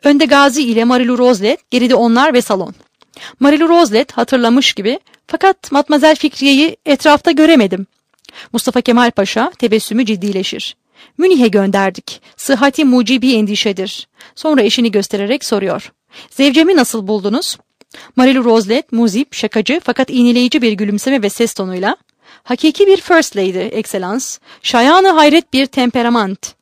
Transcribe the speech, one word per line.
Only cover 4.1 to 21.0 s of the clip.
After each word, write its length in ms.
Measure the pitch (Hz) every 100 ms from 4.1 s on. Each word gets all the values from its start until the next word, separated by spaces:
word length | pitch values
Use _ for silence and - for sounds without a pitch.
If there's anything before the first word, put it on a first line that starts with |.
hatırlamış 640 | - 247 262 233 247 254
gibi, 260 | - 202 269 _ _ _
"Fakat 440 | 320 381 370 -
Matmazel 440 | 277 294 302 311 311
Fikriye'yi 640 | 302 - 277 277 320 - -
etrafta 460 | 285 311 294 -
göremedim." 560 | 311 311 320 196 185 190 _ _ _ _ - -
Mustafa 280 | 233 - 247
Kemal 300 | 240 233 233
Paşa 400 | - 196 - 277 -
tebessümü 460 | 233 214 - 220 226
ciddileşir. 720 | 208 202 190 - - - - _ _ - -
"Münih'e 300 | 359 339 240
gönderdik. 760 | 202 196 196 196 185 - - _ _
Sıhhati 480 | - 254 277 277 294
mucibi 480 | 247 220 262 247
endişedir." 720 | 226 208 202 214 190 190 - - _ - -
Sonra 260 | 311 285
eşini 300 | 214 240 233
göstererek 540 | 202 196 202 202 285 -
soruyor, 460 | 208 196 156 - _ _ - -
"Zevcemi 460 | - 277 269 330 359
nasıl 320 | 247 233 190
buldunuz?" 500 | 214 196 233 - - _ _ _ - - -
Marilur 300 | 254 262 240
Ozlet 460 | 226 196 240 -
muzip, 420 | 226 233 196 294
şakacı 480 | - 214 226 196 311
fakat 260 | - 240 262
iğneleyici 520 | 254 240 247 247 302
bir 100 | 233
gülümseme 500 | 208 208 202